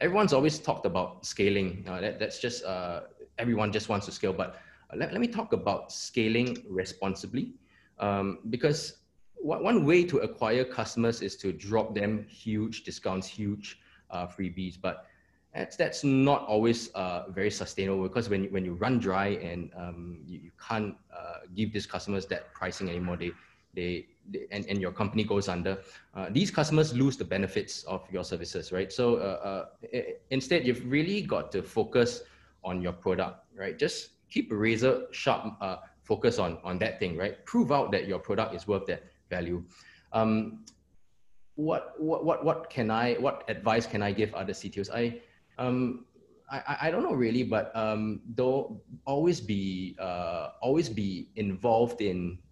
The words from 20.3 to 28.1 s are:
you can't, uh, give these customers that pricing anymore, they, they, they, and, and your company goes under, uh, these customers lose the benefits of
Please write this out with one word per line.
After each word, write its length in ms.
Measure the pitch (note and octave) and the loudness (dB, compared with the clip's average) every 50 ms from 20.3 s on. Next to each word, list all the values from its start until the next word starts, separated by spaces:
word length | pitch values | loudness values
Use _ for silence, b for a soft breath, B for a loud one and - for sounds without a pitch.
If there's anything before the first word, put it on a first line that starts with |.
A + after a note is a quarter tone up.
| F2+ D2 D#2+ | -14 -14 -16
you 60 | E2 - - - | -18 -20 -14 -6
can't, 300 | - A2+ G#2+ G#2+ G2+ - - _ _ E2+ | -4 -2 -2 -2 -4 -6 -10 _ _ -16
uh, 260 | F2 D2+ E2+ E2+ E2 - F#2 F2+ | -14 -12 -12 -12 -14 -14 -8 -4
give 160 | G2 A2 G2 | -2 -2 -2
these 140 | G2+ G2+ F#2+ | -2 -4 -6
customers 380 | - - F2+ - G2+ G2+ G2 F2+ | -6 -6 -6 -4 -4 -4 -4 -4
that 280 | - F#2+ - - - - | -4 -6 -6 -6 -10 -10
pricing 340 | - F#2 F2+ F2 - G2 F2+ | -6 -6 -6 -4 -4 -6 -4
anymore, 280 | F2 F2 F2+ F2+ F2 | -4 -4 -4 -4 -4
they, 160 | F2 F2 F2 E2 b b b b b b _ - | -4 -4 -6 -8 b b b b b b _ -8
they, 320 | F2+ F2 F2 F2 E2+ - - _ _ _ G2 | -6 -4 -4 -4 -4 -8 -12 _ _ _ -10
they, 160 | G2 - - - | -10 -10 -8 -8
and, 140 | G2 G#2 F#2+ | -6 -6 -4
and 140 | - G2 G2+ | -2 -2 -2
your 120 | F#2 F2+ | -2 -2
company 320 | F2 - G#2+ G2+ - A2 G#2 | -2 0 -2 0 2 0 2
goes 240 | G2+ G2+ G2+ F#2 F#2+ | 2 2 2 2 0
under, 300 | F2+ F2 F2 F#2+ F#2+ F#2+ B B B B B B - | -2 -2 0 -2 -2 -4 B B B B B B -10
uh, 120 | G2 F#2 F2 | -8 -4 0
these 200 | G#2+ C#3 G3+ - | 2 2 2 2
customers 440 | - - D3+ D3+ D#3 D#3 D#3 D#3 A#2+ | 2 2 2 4 4 4 4 4 4
lose 220 | B2 C3+ C#3 C3 | 4 4 4 2
the 80 | - - | 0 -2
benefits 580 | - F#2+ F#2+ G2 - - G#2+ G2 - - - - | -2 0 0 0 0 0 -2 -4 -4 -6 -10 -6
of 220 | - F#2+ F#2 - - | -6 -6 -6 -6 -6